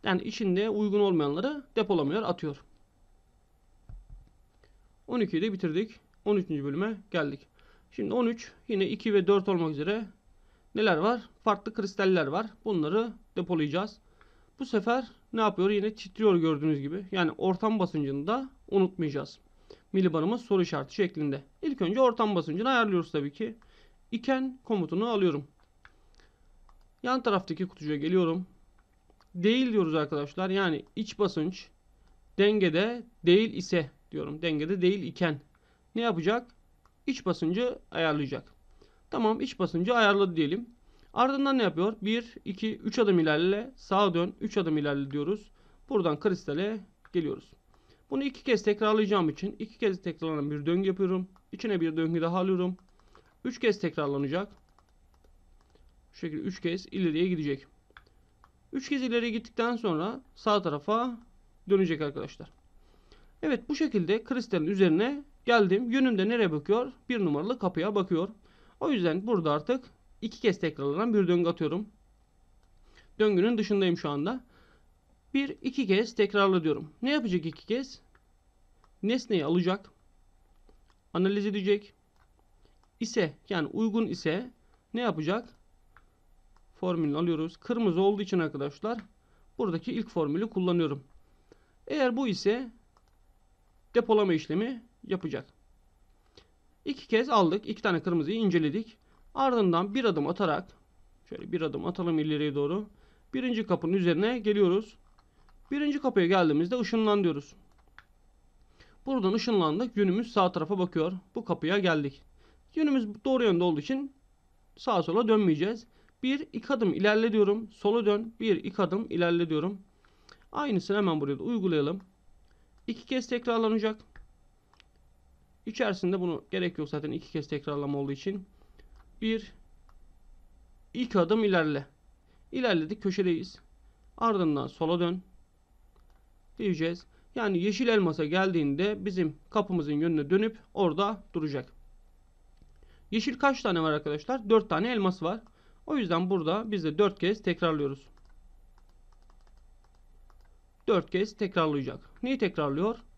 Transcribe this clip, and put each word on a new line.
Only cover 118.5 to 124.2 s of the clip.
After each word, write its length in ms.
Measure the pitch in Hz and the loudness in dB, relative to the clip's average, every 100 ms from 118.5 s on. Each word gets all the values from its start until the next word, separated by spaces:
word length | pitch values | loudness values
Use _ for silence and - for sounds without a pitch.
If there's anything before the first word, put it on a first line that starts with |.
| 185 | 0
iki 180 | - - | 0 -2
adım 260 | 180 190 226 | 0 -2 -4
ilerle 400 | 170 170 170 170 | 0 2 2 0
diyorum. 320 | 156 170 196 - _ _ _ - - _ | 0 -2 -6 -16 _ _ _ -20 -20 _
Aynısını 460 | - 294 196 - 202 | -4 0 -2 0 0
hemen 240 | 196 156 | 2 0
buraya 180 | 143 139 | -2 -4
da 40 | |
uygulayalım. 560 | 202 233 185 156 143 190 - _ - - _ _ _ _ - | -4 -2 0 0 0 -4 -10 _ -20 -20 _ _ _ _ -10
İki 180 | 226 - | -10 -4
kez 220 | 262 247 | -6 -2
tekrarlanacak. 720 | 240 240 233 220 220 214 214 - - | -4 -2 0 2 2 0 -4 -14 -20